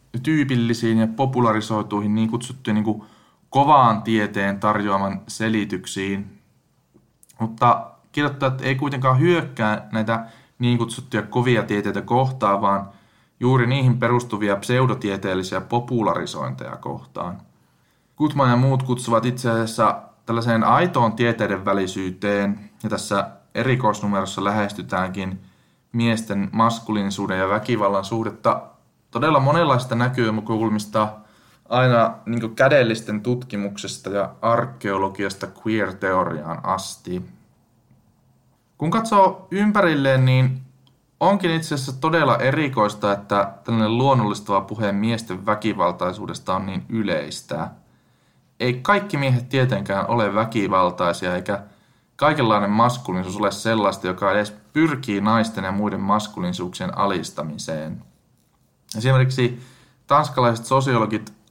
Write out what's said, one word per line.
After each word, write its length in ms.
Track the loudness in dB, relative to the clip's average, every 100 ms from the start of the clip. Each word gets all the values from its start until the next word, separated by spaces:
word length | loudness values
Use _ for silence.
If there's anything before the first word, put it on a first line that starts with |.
| _ -6
tyypillisiin 760 | 0 0 2 2 0 0 2 2
ja 100 | 2
popularisoituihin 1080 | 0 0 2 2 2 0 -4 -2 -2 0 0
niin 140 | 0
kutsuttuihin 460 | -2 -6 -8 -2 0
niin 200 | 0 -4
kuin 80 | -8 _ _ _ -2
kovaan 520 | 2 6 6 6 4
tieteen 580 | 0 0 0 -2 -2 0
tarjoaman 640 | 0 0 0 0 -2 -6 -10
selityksiin, 1120 | -6 -2 0 -2 -6 -6 -6 -4 -4 -8 -16 _ _ _ _ _ _ _ _ _ -8
mutta 520 | -6 2 4 4 0 -18 _
kirjoittajat 500 | -4 -2 0 -2 0
ei 140 | -2 -2
kuitenkaan 440 | -2 0 2 4
hyökkää 680 | 4 4 0 -2 0 -2 -4
näitä 340 | -4 -2 -2 -4 -18 _ -2
niin 180 | 2 2
kutsuttuja 460 | 0 -6 -4 -4
kovia 400 | -2 0 2 2
tieteitä 380 | 2 -2 -2 -4
kohtaan, 600 | 0 0 0 0 0 2
vaan 280 | 2 -2 -4 -16 _ _ _ -2
juuri 280 | 2 4 2
niihin 300 | 2 4 4
perustuvia 580 | 2 0 0 -2 0 -2
pseudotieteellisiä 1040 | 0 2 2 0 -2 -2 -2 -2 -2 -6
popularisointeja 1120 | -2 -4 -2 0 0 -2 -4 -6 -8 -8 -10 -10
kohtaan. 680 | -10 -12 -12 -12 -10 -10 -16 _ _ _ _ _ _ -2
Gutman 320 | -2 2 4
ja 60 | 4
muut 280 | 4 2
kutsuvat 420 | 0 -4 0 0 2
itse 260 | -2 0
asiassa 500 | 0 -2 2 2 0 -8 _ -4
tällaiseen 380 | -2 2 2
aitoon 500 | 4 4 4 2 2
tieteiden 520 | 2 0 0 -2 -2 0
välisyyteen, 1040 | 0 0 -4 -6 -4 -2 0 0 -4 -10 _
ja 60 | -6
tässä 380 | -6 -2 -2 -4 -8 _ -4
erikoisnumerossa 880 | 0 2 0 0 -2 -2 -2 -2
lähestytäänkin 1000 | -2 0 -2 -4 -6 -4 -2 -4 -6 -8 -14 _ _ _ _
miesten 580 | -2 0 0 -2 -4 -2
maskuliinisuuden 880 | 2 2 0 -4 -2 -2 -4 -2 0
ja 100 | 0
väkivallan 560 | 0 0 0 0 0 -2
suhdetta 560 | -4 -4 -2 -2 -2 -6 _ _ _ _
todella 280 | -2 2 4
monenlaista 560 | 4 2 2 2 0 0
näkökulmista, 1120 | 0 0 0 -2 -2 -2 0 -2 -2 -2 -2 -4 -20 _ _ _ -2
aina 440 | 2 4 4 4 0 -6
niinku 240 | -4 -2
kädellisten 720 | 2 4 6 4 0 -4 -4
tutkimuksesta 880 | -2 -4 -4 -6 -6 -6 -12 -10 -4
ja 200 | -2 -4 -2
arkeologiasta 1040 | 0 0 0 -6 -4 0 -2 -2 -6 -6 -12
queer-teoriaan 1120 | -8 -2 -2 -2 -2 0 0 0 -4 -8 -8
asti. 600 | -4 -4 -6 -12 -8 -8 -8 -18 _ _ _ _ _ _ _ _ _ _ _ _ _ -6
Kun 140 | -2
katsoo 560 | -2 2 6 6 2 -6
ympärilleen, 720 | 0 2 4 4 4 4 4 6
niin 360 | 6 4 0 -8 _ _ _ _ 0
onkin 320 | 2 2 2
itse 240 | -2 -2 -4
asiassa 260 | -6 -2
todella 360 | 2 4 4 4
erikoista, 720 | 2 2 0 2 0 2 -2
että 420 | -2 0 0 0 -4
tällainen 340 | -4 0 2 2
luonnollistuva 640 | 4 4 2 -2 -2 -2
puhe 300 | -2 -4 -2
miesten 540 | 0 0 -2 -4 -6 -2
väkivaltaisuudesta 1080 | 0 0 0 0 0 -4 -4 -8 -10 -4 -4
on 100 | -4
niin 200 | -8 -6
yleistä. 800 | -4 -2 -2 -4 -12 -10 -8 -8 -12 _ _ _ _ _ _ _ -6
Ei 140 | -4
kaikki 440 | -2 0 -2 0 -2
miehet 320 | 0 0 0
tietenkään 580 | 0 0 -2 -4 -4 -2
ole 280 | 0 0 0
väkivaltaisia, 1000 | -2 -2 0 2 2 0 -2 -2 -2 -4
eikä 280 | -4 -6 -8 _ _ _ _ -2
kaikenlainen 540 | 0 2 2 2 2
maskuliinisuus 680 | 2 2 0 -4 -4 -4 -2
ole 140 | -2
sellaista, 560 | -2 0 2 2 0 -4
joka 240 | -2 0
edes 200 | 2 0 -6 _
pyrkii 480 | 0 2 0 -2 0
naisten 420 | 2 2 0 -2
ja 80 | -4
muiden 300 | -2 -2 -2
maskuliinisuuksien 960 | 0 -2 -2 -6 -4 -4 -6 -6 -6 -2
alistamiseen. 1080 | -2 -2 -6 -8 -10 -8 -8 -8 -8 -12 -16 _ _ _ _ _ _ _ -12 -2
Esimerkiksi 640 | 2 4 2 2 0 -2 -16 -20 _ _ 2
tanskalaiset 580 | 2 2 2 2 2 0
sosiologit 680 | 0 2 2 2 -2 -6 -20 _